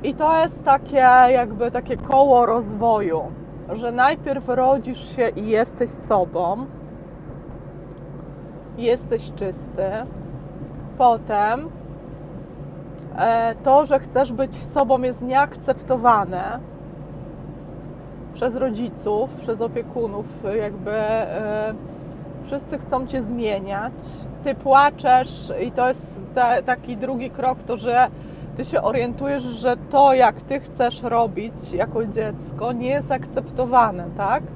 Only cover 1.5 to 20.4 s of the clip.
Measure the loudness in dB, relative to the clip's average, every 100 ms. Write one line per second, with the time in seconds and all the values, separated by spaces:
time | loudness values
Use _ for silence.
1.5 | 0 -2 -2 -4 -6 2 6 8 8 8
2.5 | 4 0 0 2 4 2 -2 -4 -10 -14
3.5 | -14 -8 -6 -4 4 4 4 -2 -4 -2
4.5 | 2 4 4 0 -10 -10 0 0 0 0
5.5 | 2 2 0 -4 -4 2 2 2 0 -2
6.5 | -2 -6 -12 -14 -16 -16 -16 -14 -14 -14
7.5 | -14 -14 -16 -16 -16 -16 -14 -14 -14 -16
8.5 | -16 -16 -4 0 0 0 -4 -4 -6 -6
9.5 | -6 -10 -4 -2 -2 -8 -10 -12 -12 -12
10.5 | -14 -14 -12 -14 4 6 6 2 2 2
11.5 | 0 -4 -12 -14 -14 -14 -16 -14 -14 -14
12.5 | -14 -14 -14 -14 -14 -12 0 2 4 2
13.5 | 0 4 6 6 2 2 2 2 0 -2
14.5 | -4 -4 0 4 4 2 -4 0 2 2
15.5 | 0 -2 -2 0 2 6 6 4 -4 -6
16.5 | -8 -12 -16 -16 -14 -14 -12 -12 -14 -14
17.5 | -14 -14 -14 -14 -14 -16 -14 -14 -2 -2
18.5 | 0 -2 -2 -6 -6 -2 0 -2 -4 -6
19.5 | -2 -2 -4 -6 -4 -4 -4 -10 -8